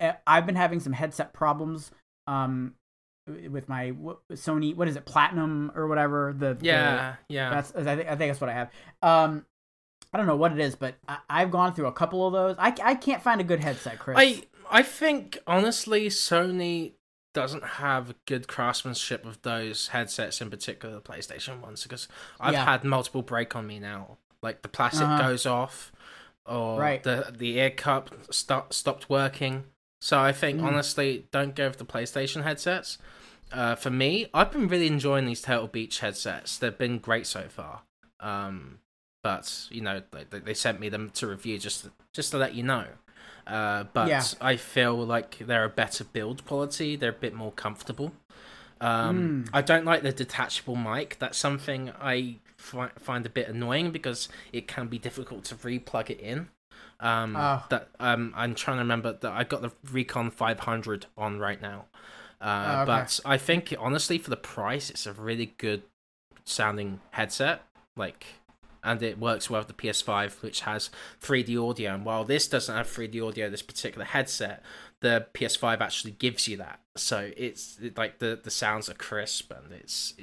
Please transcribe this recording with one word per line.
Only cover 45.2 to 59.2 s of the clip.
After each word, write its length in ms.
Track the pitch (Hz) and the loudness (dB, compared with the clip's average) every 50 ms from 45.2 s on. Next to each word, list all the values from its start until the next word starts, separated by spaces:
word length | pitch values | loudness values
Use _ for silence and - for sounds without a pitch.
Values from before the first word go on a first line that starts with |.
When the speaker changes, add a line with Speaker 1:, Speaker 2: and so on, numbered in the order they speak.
| - - - - | -2 -4 -10 -10
Speaker 2:
they're 260 | - 120 120 113 110 | -2 0 2 2 2
a 40 | 110 | 2
better 360 | - - 110 - - - 110 | 0 0 0 0 -2 -6 -8
build 400 | - - 113 107 113 131 - - | -6 -6 -4 -4 -4 -6 -8 -6
quality. 500 | - 143 143 143 143 - - 160 147 147 | -4 -2 -2 -2 -2 -2 -4 -4 -2 -2
They're 160 | 143 131 117 | 0 0 -2
a 20 | |
bit 220 | 113 - 131 113 104 | -2 -2 -4 -6 -6
more 160 | 113 110 107 | -6 -10 -10
comfortable. 600 | - - - 107 104 - - - - - 143 170 - - _ _ - - - - - - - - - - | -8 -6 -6 -6 -6 -8 -10 -10 -8 -6 -6 -8 -8 -12 _ _ -20 -20 -20 -20 -20 -20 -20 -20 -8 -4
Um, 640 | - 117 113 113 113 - 180 180 175 160 147 131 117 | 0 0 2 2 2 2 2 2 2 2 0 -2 -2
Speaker 1:
Mm. 60 | 113 | 0
Speaker 2:
I 100 | 123 143 | 2 2
don't 220 | 139 165 165 165 165 | 4 6 4 4 4
like 180 | 165 165 156 | 4 2 4
the 100 | 143 135 | 2 0
detachable 640 | 131 - 127 - - - 123 - - - - 135 120 | -2 -2 -4 -4 -2 -2 -2 -2 -4 -6 -4 -4 -4
mic. 400 | 123 117 110 110 143 - - - - | -2 -2 -2 -2 -2 -4 -6 -6 -6
That's 200 | 131 127 - - | -6 -6 -2 -2
something 540 | - 143 143 139 139 147 135 131 131 127 - - | 0 0 0 -2 -4 -4 -6 -6 -6 -8 -10 -4
I 380 | 139 135 123 127 127 120 117 107 _ _ _ | -2 0 0 0 0 -4 -6 -12 _ _ _
fi-, 340 | - - - - 123 127 120 - - | -20 -16 -10 -6 -6 -6 -6 -8 -8
find 280 | - - 123 123 113 | -6 -4 -4 -4 -4
a 20 | 110 | -2
bit 200 | - 127 117 - | -2 -2 -2 -2
annoying 420 | 110 117 120 117 131 156 175 170 | -2 -4 -2 0 0 0 0 0
because 380 | 160 190 - 127 120 - - - - - - - | -2 -4 -4 -4 -4 -6 -6 -10 -12 -16 -14 -10
it 140 | - 120 - | -10 -8 -8
can 200 | - - 135 120 113 | -8 -8 -8 -6 -6
be 100 | 120 113 | -6 -6
difficult 460 | - 120 - 135 123 - 120 98 98 | -8 -8 -8 -8 -10 -10 -12 -12 -12
to 100 | - 117 | -12 -12
re-plug 540 | 110 - 120 123 127 127 - - 113 107 - | -10 -6 -6 -6 -6 -4 -4 -4 -4 -4 -4
it 100 | 110 - | -8 -10
in. 280 | 104 107 127 151 175 - _ _ _ _ - - - - - - | -8 -8 -6 -6 -8 -10 _ _ _ _ -20 -20 -20 -20 -10 -4
Um, 360 | 117 117 113 113 113 110 107 | 0 2 2 2 0 -2 -2
Speaker 1:
Oh. 280 | 151 147 143 139 135 - - | 0 2 2 0 0 0 0
Speaker 2:
that, 200 | 131 117 - - - - | -2 -2 -2 -4 -8 -2
um, 340 | 123 123 117 117 117 113 - | 2 2 2 2 0 -2 -4
I'm 180 | 107 120 120 113 | -2 -2 -2 -2
trying 220 | - - 147 131 | -4 -2 -2 0
to 60 | 127 | 0
remember 300 | 120 120 117 117 107 117 | 2 2 0 0 0 -2
that 200 | 107 - | -4 -4